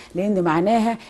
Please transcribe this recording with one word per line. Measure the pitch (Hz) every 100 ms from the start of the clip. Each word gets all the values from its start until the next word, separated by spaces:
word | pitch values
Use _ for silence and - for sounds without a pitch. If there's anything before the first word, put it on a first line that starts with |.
| - 175
لان | 202 190
معناها | 170 160 190 233 226 226